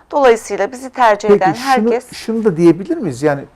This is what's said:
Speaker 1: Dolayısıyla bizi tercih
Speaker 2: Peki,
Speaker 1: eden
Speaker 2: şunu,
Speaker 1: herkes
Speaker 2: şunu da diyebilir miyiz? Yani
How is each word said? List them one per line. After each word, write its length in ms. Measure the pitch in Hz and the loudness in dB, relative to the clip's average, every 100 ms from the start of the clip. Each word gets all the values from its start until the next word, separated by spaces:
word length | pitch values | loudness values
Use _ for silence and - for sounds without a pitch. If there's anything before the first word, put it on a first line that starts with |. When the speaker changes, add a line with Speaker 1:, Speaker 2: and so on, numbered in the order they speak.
| _ | _
Speaker 1:
Dolayısıyla 640 | 302 254 226 - 196 202 | 2 2 2 -2 -6 -6
bizi 180 | 254 262 | -6 -14
tercih 380 | - 233 208 214 | 0 2 2 2
Speaker 2:
Peki, 160 | 202 | 2
Speaker 1:
eden 80 | 185 | 2
Speaker 2:
şunu, 120 | - | -2
Speaker 1:
herkes 480 | 269 254 226 233 - | -2 0 0 -2 -6
Speaker 2:
şunu 320 | - - 226 | -16 -6 -2
da 120 | 214 160 | -2 4
diyebilir 400 | 170 160 196 330 | 4 4 -2 -6
miyiz? 260 | 190 120 | -4 -2
Yani 220 | 151 139 - | -2 -2 -8